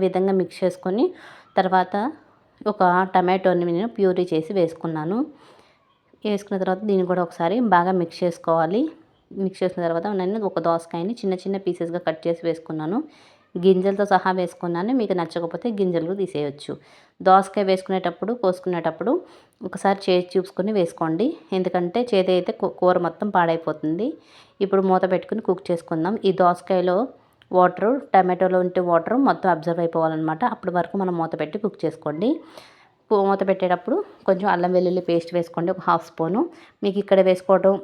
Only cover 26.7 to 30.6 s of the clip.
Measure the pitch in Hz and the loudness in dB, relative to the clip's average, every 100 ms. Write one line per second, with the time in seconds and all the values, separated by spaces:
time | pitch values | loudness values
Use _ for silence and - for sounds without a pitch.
26.7 | 185 180 185 262 - _ _ - 180 180 | 0 2 0 -2 -8 _ _ -2 4 4
27.7 | - 208 277 - 190 185 180 185 185 180 | 4 -2 -2 2 4 4 2 2 2 0
28.7 | 185 175 170 170 247 262 175 190 160 170 | 0 2 2 2 2 2 2 0 0 0
29.7 | 170 170 165 160 156 160 160 160 - | -2 0 0 0 0 -2 -2 -2 -4